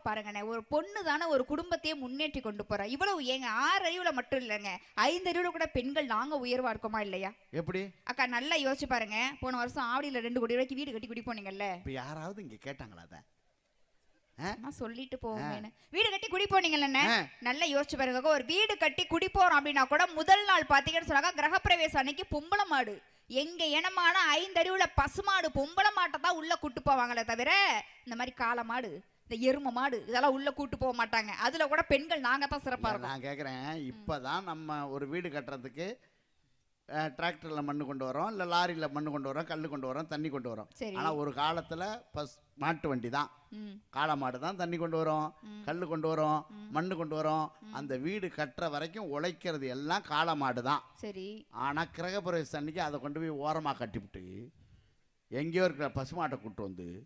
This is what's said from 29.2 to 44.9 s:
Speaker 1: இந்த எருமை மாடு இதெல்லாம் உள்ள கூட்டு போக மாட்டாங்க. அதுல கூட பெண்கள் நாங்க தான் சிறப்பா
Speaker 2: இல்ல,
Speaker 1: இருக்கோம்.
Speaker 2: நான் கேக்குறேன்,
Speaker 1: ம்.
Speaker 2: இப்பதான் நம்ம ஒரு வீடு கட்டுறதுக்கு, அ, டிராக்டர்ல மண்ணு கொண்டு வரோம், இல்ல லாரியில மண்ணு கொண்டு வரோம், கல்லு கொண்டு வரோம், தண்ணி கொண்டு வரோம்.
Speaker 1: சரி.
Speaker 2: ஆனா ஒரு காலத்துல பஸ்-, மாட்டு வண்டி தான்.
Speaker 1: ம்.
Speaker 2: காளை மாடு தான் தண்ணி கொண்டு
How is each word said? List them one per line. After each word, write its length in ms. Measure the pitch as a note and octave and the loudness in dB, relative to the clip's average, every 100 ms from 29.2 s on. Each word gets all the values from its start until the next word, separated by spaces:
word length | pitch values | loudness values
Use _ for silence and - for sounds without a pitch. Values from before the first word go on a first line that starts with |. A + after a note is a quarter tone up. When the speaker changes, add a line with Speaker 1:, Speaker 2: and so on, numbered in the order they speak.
Speaker 1:
இந்த 120 | - A3+ B3+ | -8 0 4
எருமை 240 | C#4 C#4 | 4 2
மாடு 300 | A#3+ C4+ A#3+ - | 0 0 0 0
இதெல்லாம் 260 | A#3+ C#4 | 4 6
உள்ள 200 | C4 C#4 | 6 0
கூட்டு 260 | C#4 C#4+ C4+ | -2 -4 -2
போக 280 | C4 A#3+ A3+ | -2 0 0
மாட்டாங்க. 260 | A3+ G#3+ F#3 A#3 | 0 0 0 0
அதுல 200 | D4 D4 | 2 2
கூட 160 | D#4 | 2
பெண்கள் 380 | E4 C#4 D#4+ D#4+ | 4 4 2 0
நாங்க 260 | B3+ C4+ C#4 | 2 2 2
தான் 140 | C#4+ | -2
சிறப்பா 300 | C4+ B3 A3+ | -4 -2 0
Speaker 2:
இல்ல, 40 | |
Speaker 1:
இருக்கோம். 200 | G#3 B2 | -2 -4
Speaker 2:
நான் 120 | C3+ C3+ | -6 -6
கேக்குறேன், 380 | C#3+ C#3 B2+ C#3 | -6 -6 -6 -6
Speaker 1:
ம். 100 | D#3+ C3+ | -6 -6
Speaker 2:
இப்பதான் 540 | A#2 G#3 D3 B2+ E3+ | -8 -6 -6 -2 -4
நம்ம 460 | F#3+ D#3+ D#3 D3 C#3+ | -4 -8 -6 -6 -4
ஒரு 200 | C#3 C#3 | -6 -4
வீடு 200 | E3+ F3 | -4 -4
கட்டுறதுக்கு, 600 | C#3+ C3+ C3+ B2+ B2+ F#3 B3 _ _ _ _ _ _ _ _ - | -6 -8 -10 -10 -8 -8 -8 _ _ _ _ _ _ _ _ -8
அ, 260 | D3+ D#3 C3 | -4 -4 -2
டிராக்டர்ல 460 | E3+ E3+ E3 D3+ | -4 -4 -8 -6
மண்ணு 220 | C#3+ D3 | -4 -4
கொண்டு 200 | C3+ C#3 | -4 -4
வரோம், 240 | C3 C3 G3 | -4 -2 -4
இல்ல 160 | G#3+ | -4
லாரியில 460 | F3 F3 F3+ E3 D3+ | 0 2 2 0 -4
மண்ணு 200 | C#3+ D3+ | -2 -4
கொண்டு 220 | D3 C3+ | -4 -4
வரோம், 140 | C#3 E3 | -4 -4
கல்லு 220 | D#3 D#3 | -4 -4
கொண்டு 240 | D3 C3 | -4 -4
வரோம், 140 | C3+ D#3 | -4 -4
தண்ணி 220 | D3 D#3 | -4 -4
கொண்டு 280 | C3+ A#2+ A2 | -4 -6 -8
வரோம். 120 | G#2 | -10
Speaker 1:
சரி. 200 | - A3 F#3 | -10 -8 -2
Speaker 2:
ஆனா 180 | D#3 | -2
ஒரு 160 | D3+ D3 | 0 -2
காலத்துல 720 | C3 D3+ E3 E3 E3 F#3+ A3+ - | 0 0 0 -4 -6 -6 -8 -12
பஸ்-, 260 | - D3 - _ | -10 -10 -12 _
மாட்டு 340 | - D3 D#3+ D#3 | -6 -2 -2 -2
வண்டி 200 | C3 A#2 | -2 -2
தான். 220 | C#3 D3 - - | -2 -2 -6 -20
Speaker 1:
ம். 240 | G#3+ G#3 G3+ _ | -14 -14 -14 _
Speaker 2:
காளை 260 | - D#3 D3 | -2 0 0
மாடு 220 | C3 B2 | -2 -4
தான் 180 | D#3 G3 | -6 -4
தண்ணி 200 | F3 E3+ | -4 -2
கொண்டு 200 | E3 | -2